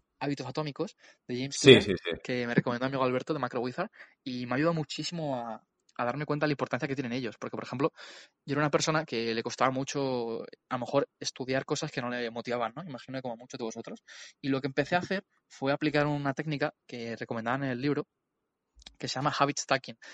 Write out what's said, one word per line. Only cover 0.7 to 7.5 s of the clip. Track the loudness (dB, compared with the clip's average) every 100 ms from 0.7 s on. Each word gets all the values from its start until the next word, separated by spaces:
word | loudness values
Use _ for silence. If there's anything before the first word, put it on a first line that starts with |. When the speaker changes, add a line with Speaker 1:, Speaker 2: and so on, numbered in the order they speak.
| -4 -6 -6 -20 -20 -6
Speaker 1:
de | -4
James | -4 6
Speaker 2:
Sí, | 12
Speaker 1:
Clear, | 12
Speaker 2:
sí, | 10
sí. | -2 -2 -6
Speaker 1:
que | -4 -4 2
me |
recomendó | 2 2 -2
mi | -2
amigo | 0
Alberto | 0 0 -2
de | -4
Macro | -2 -2
Wizard, | -4 -4 -6 -8 -20 _
y | -10 -8
me | -4
ha | 0
ayudado | 2
muchísimo | 0 -4 -6 -6 -4 -4 -4
a, | -6 -10 -14 _ _ -4
a |
darme | -2 -2
cuenta | -2 0 2
de |
la |
importancia | 0 0 -2 -2
que |
tienen | -4 -4
ellos, | -4 -6 -6
porque, | -8